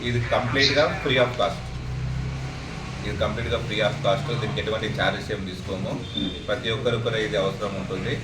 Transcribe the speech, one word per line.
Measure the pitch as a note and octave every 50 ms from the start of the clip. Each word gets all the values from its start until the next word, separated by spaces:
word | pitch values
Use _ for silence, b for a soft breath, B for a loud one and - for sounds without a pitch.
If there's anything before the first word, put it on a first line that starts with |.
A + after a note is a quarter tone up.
| A#2 A#2+
ఇది | A#2+ A#2+
కంప్లీట్‌గా | A#2 - C#3 B2+ B2 A#2+ B2+ C#3 C#3 C#3 C#3 C#3+ D3+ F3 - - -
free | D3 B2+ C3
of | B2 A#2
cost. | - - G2+ - F2 - - - - - - - - - - - - - - - - - - - - - - - - - - - - - - C3
ఇది | -
కంప్లీట్‌గా | - - G#2 - A#2 A#2 A#2 A#2 A2+
free | - - G#2 G#2
of | G#2+ G#2 - - -
cost. | G2+ G2 G2 - - A#2 A2
దీనికి | A2 G#2+ - G#2+
ఎటువంటి | G#2 A2 G#2+ A2 A2 G#2+ G2 -
ఛార్జెస్ | F#2+ G2 G2 - - - A2
ఏం | F#2+ F#2+
తీసుకోము. | F#2 F2+ - - - F#2+ F#2 F#2+ - - - - - - - G2 - - - -
ప్రతి | - G#2+ G2+ - A2+
ఒక్కరు | A2+ A2 - A#2+ A#2+
కూడా | A2 A2+ A#2+ A2 A2
ఇది | G#2+ G#2 G#2
అవసరం | G2+ F#2+ G2 F#2+ - G#2+ G2+ G2
ఉంటుంది. | F#2+ F#2+ - F#2+ F#2 F#2+ F#2 F2+ F2